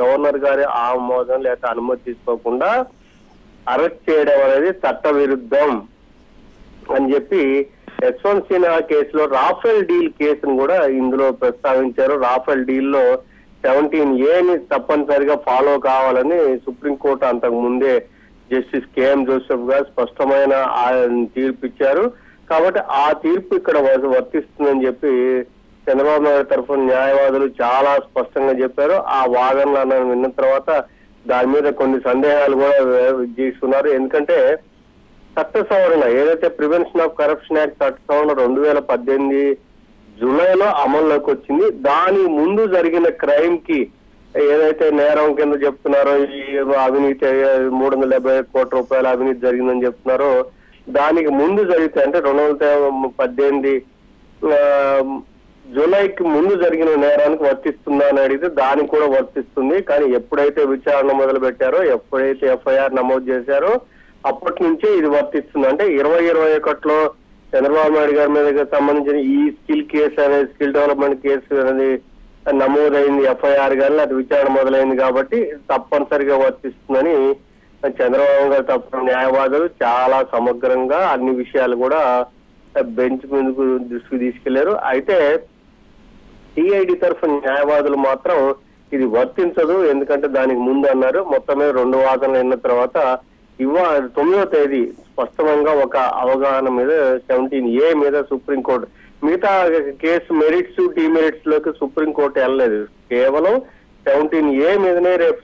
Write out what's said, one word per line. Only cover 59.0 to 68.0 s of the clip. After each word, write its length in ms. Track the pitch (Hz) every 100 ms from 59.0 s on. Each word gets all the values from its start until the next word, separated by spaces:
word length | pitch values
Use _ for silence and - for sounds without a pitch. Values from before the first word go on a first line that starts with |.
| 147
వర్తిస్తుంది. 760 | 135 131 143 123 - 131 185
కానీ 240 | 190 147 143
ఎప్పుడైతే 600 | 123 120 143 143 147 143
విచారణ 460 | 135 147 143 139
మొదలు 280 | 135 135 135
పెట్టారో, 440 | 131 123 131 160
ఎప్పుడైతే 640 | 170 117 - 131 135 135 135
ఎఫ్ఐఆర్ 480 | 127 139 135 135 131
నమోదు 340 | 127 131 127
చేశారో 500 | 127 123 139 180 240 - - - _ 147
అప్పటి 380 | - 175 -
నుంచే 340 | 175 160 214 190
ఇది 100 | 151
వర్తిస్తుంది. 600 | 143 143 151 - 151 135
అంటే 260 | 151 202
ఇరవై 320 | 143 143 170 170
ఇరవై 320 | 160 156 151
ఒకటిలో 540 | 151 147 156 151 151 - _ _ - 131
చంద్రబాబు 380 | 139 156 156
నాయుడు 160 | 156